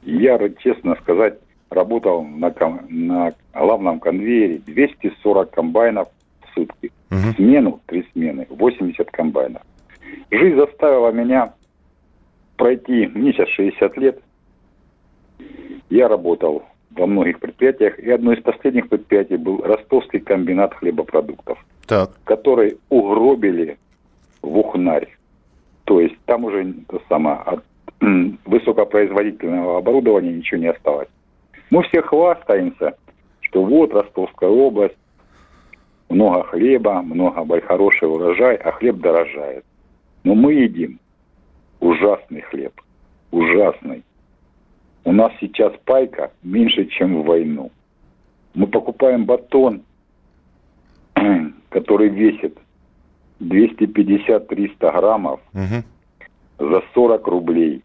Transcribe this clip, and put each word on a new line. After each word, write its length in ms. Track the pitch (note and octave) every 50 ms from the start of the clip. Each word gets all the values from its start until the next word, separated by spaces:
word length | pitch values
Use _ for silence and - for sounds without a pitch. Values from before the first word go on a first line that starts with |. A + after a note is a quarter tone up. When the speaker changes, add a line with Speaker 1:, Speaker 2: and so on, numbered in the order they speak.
| _
Speaker 1:
Я, 320 | - D2+ E2 G#2+ C3 B2
р-, 200 | - G#2 G2+ - -
честно 380 | - B2 - - - F2 E2 -
сказать, 380 | - - F2 F2+ A2 G#2 - - _ _ _ _ _ _
работал 540 | - F2+ F2 G2+ A#2 A#2 - G2+ F2+ E2+ D#2
на 260 | D2 D2+ D#2 E2 F2
ком-, 340 | E2 - F2 D#2+ E2 E2+ - -
на 440 | E2 E2 E2+ E2+ F2 F2 F2 E2+ - _ _ _ _
главном 460 | - D2 F#2 A2+ - G2 F#2 E2 D#2+
конвейере. 580 | - E2+ E2+ F#2+ G2+ A2+ A#2+ A#2 G#2+ F#2+ E2 D2+
Двести 540 | - - D2+ F2 E2+ - - _ - G2+ E2 _ _
сорок 300 | G#2 G2+ F#2+ F#2 F2 -
комбайнов 560 | - E2 E2 D#2+ A2 A#2 A#2 G#2+ G#2 F2+ - _ _ _ _ _ _ _
в 120 | - -
сутки. 360 | - E2 - - _ - - _ _ _ _
Speaker 2:
Мгм. 240 | F#2 F#2+ F#2 A2 A2
Speaker 1:
Смену, 440 | - - A3 C4+ D4 C4+ G2 - - _
три 180 | - E2+ F2 F2 - _
смены, 340 | - E2 D#2+ C#2+ C#2 C2 _
восемьдесят 580 | C2+ D2 G2 B2 B2 - G2 F2 E2 - F2 - -
комбайнов. 500 | - E2+ D#2+ C#2+ C#2 C2 C2 - - - _ _ _ _ _ - _ - - - - - _ -
Жизнь 240 | A2 D#3 F#3 D#3+
заставила 560 | C3+ D3 C#3+ - _ - D3+ C#3 B2+ A#2 A#2 A2+
меня 400 | A#2 A#2 A#2+ B2+ C3 B2 A2+ - _ _ _ _ _ _ _ _ _ _ _ _ _ _ _ _ _ _ _ _
пройти, 500 | - B2+ A#2+ B2+ B2 - - B2+ A#2+ G#2+
мне 260 | F#2 - G#2 A#2+ C#3+ B2
сейчас 160 | - F#2+ -
шестьдесят 460 | - - G2 G2 - - G2+ G2+ -
лет. 220 | - C3+ C3+ C3 - _ _ _ _ _ _ _ _ _ _ _ _ _ _ _ _ _ _ _ _ _ _ _ _ - - - - - - - - _ _
Я 180 | F2 A2 B2+ A#2
работал 560 | G#2+ G2 E2+ E2+ E2+ D#2+ - D#2+ D2+ D2 - _ _ _ _ _
во 160 | - - F2+
многих 320 | F#2+ G2+ G2 F2 F2 E2+ -
предприятиях, 600 | - E2 - _ B2+ C3 C3+ - A2 G2+ - -
и 100 | - A2+
одно 220 | B2 A#2 A#2+ A#2+ A#2
из 100 | A#2 -
последних 460 | - A2+ - - C#3+ B2+ B2 A2 -
предприятий 480 | - G#2 G#2+ _ - G2+ G2 - F#2
был 260 | E2+ D#2+ F2 F#2+ G2 -
ростовский 560 | F2 G#2+ A2 - _ - B2+ B2 - - G2+
комбинат 560 | - - G2+ F#2 F2 E2+ F2+ F#2 G2+ F#2+ -
хлебопродуктов, 880 | - - F2 E2 D#2 D2+ - - D2+ D2 C#2+ C2+ - - - - - _ _ _ _ -
Speaker 2:
Так. 240 | - A2 G2+ F#2+ G2 - _ _
Speaker 1:
который 540 | - A2 A2 - C#3 C3 A#2+ A2 G2+ - - _ _
угробили 880 | C#3+ B2+ G#2 G2+ G2+ A2 A2+ C3 C#3 B2 A2 G2 F2+ E2 E2 D#2 D2 _ _ _ _ _ _ _ _ _ _ _ _ _ -
в 160 | D2 D2+ G2
Ухнарь. 580 | G#2+ - - F#2 F2+ F2+ E2 - - - _ _ _ _ _ _ _ _ _ _ _ _ _ _ _
То 160 | - G#2 F2+
есть 160 | E2+ D#2+ - _ _
там 220 | - A#2+ A#2 A#2+
уже 280 | A2+ G2+ G2+ F#2+ F#2 F#2 - - _
то 120 | - F2+ - _
самое, 280 | E2+ D#2 D#2 D2+ D2
от, 280 | D2 - - F2+ - - _ _ _ _ - _ _
м, 400 | - G#2 G2 F2+ F2+ G2 G#2 - _
высокопроизводительного 1300 | - F#2+ A#2 - - A2 A2 G#2 G2+ - G#2 G#2 G2 G2 G2+ G#2 G#2+ - - - E2+ E2+ F2 F2 F2+ F2 F2+
оборудования 540 | F2+ G2 B2 C3+ B2 A#2 G#2+ G2 F2+ F2 E2+
ничего 260 | E2+ D#2+ - - F2
не 100 | E2 E2
осталось. 400 | E2 - _ D#2 D2 C#2+ C#2 - _ _ _ _ _ _ _ _ _ - - _
Мы 140 | - - -
все 180 | - - E3+ D#3
хвастаемся, 920 | - - D3+ E3+ F3+ E3+ - - - G#2+ G2 F#2 F2 F2 _ F2 D2+ - _ _ _ _ _ _ _ _ _
что 240 | - - - F#2+ F#2
вот 280 | F#2+ C3 D#3 E3 - -
Ростовская 580 | G#2 G#2 - _ - F#2 - - - - F2+
область, 460 | G#2 A#2+ C3+ C#3 A2+ G#2+ G2+ F#2+ - _ _ _ _ _ _ _ _ _ _ _ _ _ _ _ - _ _ _ _ _ _ _ -
много 300 | F2+ G#2 G2+ F2 F2+ -
хлеба, 580 | - - E2+ G#2+ B2+ C3+ B2 A2 G#2 G2+ F#2 F2
много 400 | E2 D#2+ E2+ F2+ F2 E2+ F2 D#2+
бо-, 160 | D#2 E2+ E2+
хороший 480 | - - F2+ F#2 G2 G2 F#2 - - D#2+
урожай, 460 | D#2+ D#2+ F2 F2 F2+ F#2 A#2 B2+ A#2+
а 160 | G2+ - -
хлеб 280 | - - - B2 A2+ F#2
дорожает. 680 | - F2+ E2 E2+ E2 - - D2 D2 C#2 C2 C2 - _ _ _ _ _ _ _ _ _ _ _ _
Но 140 | F2 G2
мы 160 | A2 B2 C#3+ D3+
едим 460 | D3 B2+ G#2+ - E2+ E2+ - - - _ _ _ _ _ _ _ _ _ _ _ _ _ _ _ _
ужасный 600 | - E2+ E2+ D#2 F2+ G#2 G2+ - - _ D#2 D2+ -
хлеб. 300 | - - C#2 C#2 C2+ _ - _ _ _ _ _ _ _ _ _ _ -
Ужасный. 720 | F2 E2 E2 F2 F#2+ G#2 F2 D#2 - - - E2+ D#2 _ _ _ _ _ _ _ _ _ _ _ _ _ _ _ _ _ _ _ _ _
У 60 | -
нас 220 | F2+ G2+ A2+ A2+ - -
сейчас 320 | - G2 - - A2 G2+ - - _
пайка 460 | - B2+ C3+ C3 - - - C#2+ C2+ _ _ _
меньше, 400 | F2 F#2 A2+ A#2 A2 G#2 - G2
чем 340 | D#2 - - F2+ F#2 F#2+ D#2+
в 40 | D#2
войну. 460 | D#2+ E2+ E2 E2 D#2 D2+ C#2+ C2+ B1 _ _ _ _ _ _ _ _ _ _ _ _ _ _ _ _ _
Мы 140 | - G3 G3
покупаем 560 | - - - - A#2+ - C3+ C3 B2+ A#2+ A2+
батон, 580 | G2 B2 B2 - _ - C#3 C3 B2+ G#2+ F#2+ - _ _ _ _ _ _ _ _ _ _ _ _ _ _ _ _ _ _ _ _ _ _ _ _ _ _
<clears throat> 540 | - G2+ G#2 G2 F2 D#2+ D2+ - - _ _
который 400 | - F#2+ - - G#2+ G2+ G#2+ G#2+
весит 480 | G2 G2 G#2+ A2 - - - E2 - - _ _ _ _ _ _ _ _ _ _ _ _ _ _ _ _
двести 460 | G#2 E2+ F2 F#2+ A2+ A#2 - - G#2+
пятьдесят 600 | G2+ G#2+ G#2+ G2+ F#2+ G2+ G2+ - - A2 G#2 -
триста 460 | - - G2 G2+ G2+ - _ - E2 D2+
граммов, 480 | F2 F2 G#2 A2 G#2+ F#2+ E2+ C#2 - _ _ _
Speaker 2:
Мгм. 300 | G2 F#2+ F#2 G#2+ A#2+ A2+ - _ _ _ _ _ _ - - _ _ _ _ _ _
Speaker 1:
за 220 | D2 D2 E2+ F#2 - - _
сорок 320 | B2 B2 A#2 A2+ G#2+ -
рублей 560 | - F2 F2 E2+ E2 E2 E2+ E2 D#2 D2 - _